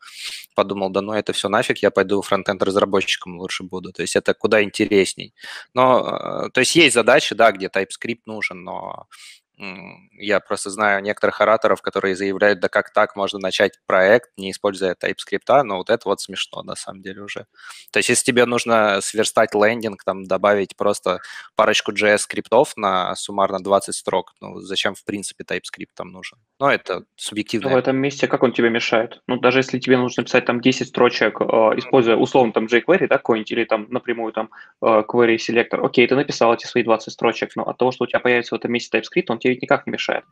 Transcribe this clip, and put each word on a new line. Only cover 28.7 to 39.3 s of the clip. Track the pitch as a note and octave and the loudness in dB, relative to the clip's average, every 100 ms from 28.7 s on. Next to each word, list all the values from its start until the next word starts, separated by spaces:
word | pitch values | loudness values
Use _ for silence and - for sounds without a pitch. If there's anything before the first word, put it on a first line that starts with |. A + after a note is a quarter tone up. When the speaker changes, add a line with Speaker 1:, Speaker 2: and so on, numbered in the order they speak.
Speaker 2:
мешает? | A#2 - A2+ A#2 - - | 2 0 0 -2 -8 -6
Ну, | B2+ | 0
даже | B2 C3 | 2 2
если | B2+ B2+ | 0 -4
тебе | B2+ B2+ | 2 2
нужно | B2 B2+ | 2 -4
написать | B2 B2+ A#2+ | 0 0 0
там | A#2+ | 0
десять | C3 - B2 | 0 0 -4
строчек, | - A#2+ - A2 - | 2 2 4 -2 0
э, | - A#2 A2 A#2+ | 0 4 4 2
используя | - C3 A#2 A2 | 2 2 4 2
условно | C3 C#3 A#2 | 4 4 2
там | A2 A2 | 0 2
jQuery, | A#2+ - F3+ B2+ | 0 4 2 2
да, | C3+ | 0
какой-нибудь, | - A2+ G#2+ | 0 -2 -2
или | A#2 | -4
там | A2 A2 A2 | -2 -2 -2
напрямую | B2 - A#2 A2 | -8 -4 -6 -4
там, | A2 A2 - - - | -6 -8 -12 -20 -2
э, | A#2 A2 G#2+ | 2 4 4
query | A#2+ A#2 A2+ | 2 4 2
selector, | - A#2 A2 - F3 | 0 0 0 0 0
окей, | - A#2+ | 4 4
ты | C3 | 4
написал | C#3 - A#2 | 0 2 2
эти | A#2 - | 2 0
свои | B2 | -2
двадцать | A2+ A2 - | 2 0 -2
строчек, | - A#2 - G#2+ - | -2 -2 -2 -6 -4
но | |
от | - - | -6 0
того, | B2+ | -2
что | B2+ | 0
у | B2 | -2
тебя | - | 0
появится | B2 A#2+ A#2 A2+ | 2 0 0 -6
в | |
этом | A#2 | -2
месте | A#2+ - A2+ | -4 -2 -4
TypeScript, | - - - | -2 -4 -2